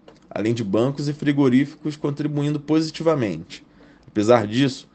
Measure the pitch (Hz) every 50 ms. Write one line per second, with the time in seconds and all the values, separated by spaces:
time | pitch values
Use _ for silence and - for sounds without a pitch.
0 | _ - - _ _ - - - 101 110 120 117 113 95 98 110 123 139 143 -
1 | 143 147 143 - 147 147 143 143 143 131 120 131 143 139 - - - 156 147 -
2 | - 147 143 143 147 151 147 147 143 147 151 147 135 - 156 160 160 156 - -
3 | 160 165 156 139 117 101 82 80 82 - - - - _ _ - - - - _
4 | _ - - 107 101 110 120 117 104 104 107 127 139 131 127 - - _ _